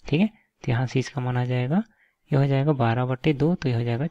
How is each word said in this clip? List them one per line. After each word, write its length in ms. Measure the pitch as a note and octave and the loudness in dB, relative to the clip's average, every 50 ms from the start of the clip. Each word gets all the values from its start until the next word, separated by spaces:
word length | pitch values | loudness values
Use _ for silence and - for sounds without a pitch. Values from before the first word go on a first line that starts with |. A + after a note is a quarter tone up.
| - - | -6 -2
ठीक 120 | C#3+ E3 | 0 2
है, 60 | G#3 | 2
तो 440 | A3 - _ _ _ _ _ - C3+ | 0 -2 _ _ _ _ _ -4 -2
यहाँ 160 | A#2+ B2 C3 | -2 -2 -2
से 120 | B2 - C3+ | -2 -2 -2
इसका 220 | B2 - - C3+ | -2 -2 -6 -6
मान 160 | B2 B2 B2 | -4 -2 -2
आ 80 | B2 B2 | -2 -2
जाएगा, 380 | B2 B2+ B2 B2 B2+ D#3 G#3 A3+ - _ _ _ _ _ _ _ _ D3 | -2 -2 -2 0 0 0 0 -2 -4 _ _ _ _ _ _ _ _ 0
ये 20 | |
हो 100 | C3+ C#3 | 2 2
जाएगा 260 | C#3 C#3 C3+ C#3 D#3 | 2 2 2 2 2
बारह 340 | D3 C3 B2 A2+ A2+ B2 B2+ | 2 2 2 2 2 0 0
बटे 280 | B2+ C3 - - D3+ D3+ | -2 -2 -2 0 0 0
दो, 220 | C3 C#3+ E3 F3+ | 2 2 0 0
तो 140 | - - C3 | 0 -2 -2
ये 60 | A#2+ | 0
हो 80 | A#2 A#2 | 0 0
जाएगा 240 | A#2+ A#2 A#2+ D3 E3 | -2 -2 -2 -4 -6